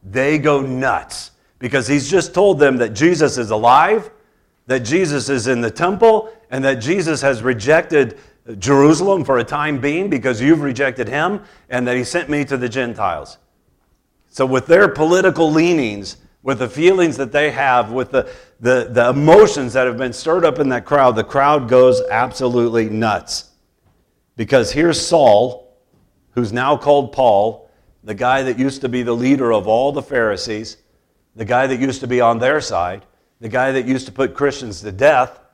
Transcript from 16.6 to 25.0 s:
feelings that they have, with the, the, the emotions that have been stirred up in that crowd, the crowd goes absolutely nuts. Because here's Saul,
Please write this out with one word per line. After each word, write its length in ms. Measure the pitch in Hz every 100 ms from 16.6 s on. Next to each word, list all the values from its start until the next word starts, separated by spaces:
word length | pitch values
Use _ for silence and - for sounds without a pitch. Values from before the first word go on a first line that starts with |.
| 123
feelings 480 | 139 170 190 170 127
that 140 | 135
they 200 | 147 151
have, 400 | 127 139 123 107
with 200 | 123 123
the, 180 | 131 - - _ _
the, 300 | 117 127 113
the 180 | 117 120
emotions 640 | 143 151 185 214 - 123
that 140 | 123 127
have 100 | 117
been 140 | 131
stirred 320 | 120 160 175
up 160 | 165 -
in 80 | 139
that 140 | 123
crowd, 320 | - 143 131 113
the 80 |
crowd 460 | 104 139 143 151 120
goes 320 | 127 127 127 101
absolutely 800 | 107 123 - 131 120 117 117 113
nuts. 600 | 107 113 98 - - - _ _ _ _ _ _ _ _ -
Because 360 | 107 135 107
here's 280 | 143 170
Saul, 800 | 151